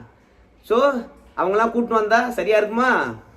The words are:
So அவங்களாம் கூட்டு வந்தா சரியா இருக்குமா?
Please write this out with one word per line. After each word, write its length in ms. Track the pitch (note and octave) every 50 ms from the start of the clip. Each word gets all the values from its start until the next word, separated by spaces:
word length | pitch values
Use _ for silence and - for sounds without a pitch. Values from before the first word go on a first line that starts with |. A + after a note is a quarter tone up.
| A2+ - _ _ _ _ _ _ _ _ _ _ -
So 100 | - G#3+ A#3+ C#4 C#4+ C4+ A#3+ A#3 - - - - - -
அவங்களாம் 360 | - D#3+ F#3 G3+ G#3+ A3+ A#3 A#3
கூட்டு 200 | A#3+ A#3 - A3+
வந்தா 240 | A3 G#3+ G#3 A3+ A#3 B3 A#3+
சரியா 260 | A3+ - E3+ G3+ G#3+ G#3+
இருக்குமா? 320 | G#3+ G3+ A3 A#3 B3+ B3+ A3+ F3 C#3 A#2+ A2+ A2 - - -